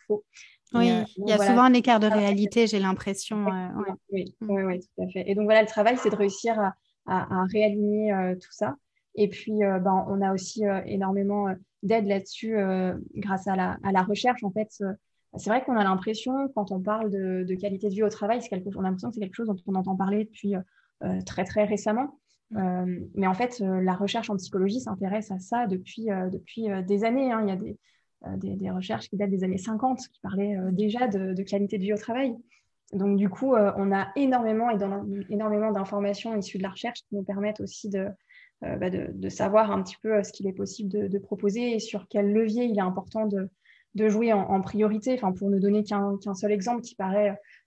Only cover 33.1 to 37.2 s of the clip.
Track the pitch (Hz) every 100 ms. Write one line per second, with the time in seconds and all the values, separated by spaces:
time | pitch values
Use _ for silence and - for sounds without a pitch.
33.1 | 196 202 190 262 240 202 196 196 196 190
34.1 | 285 277 247 226 220 240 214 196 196 208
35.1 | 196 190 208 214 208 220 202 190 202 202
36.1 | 202 226 214 190 196 185 - 233 - -
37.1 | 202